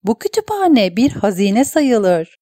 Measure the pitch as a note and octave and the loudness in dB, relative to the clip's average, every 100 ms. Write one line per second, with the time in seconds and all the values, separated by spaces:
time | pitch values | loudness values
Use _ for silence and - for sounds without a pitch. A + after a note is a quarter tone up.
0 | F#3+ A3+ G4+ - G#4+ G#4 F#4 C4 F#3+ F3+ | -2 -4 -4 -6 -6 -2 2 2 2 0
1 | C#4 - G#3 F#3 G3+ G#3 C#4 D#4+ C#4 A#3 | -2 0 -4 0 0 0 0 0 0 2
2 | G3 E3+ E3 _ | 2 0 -2 _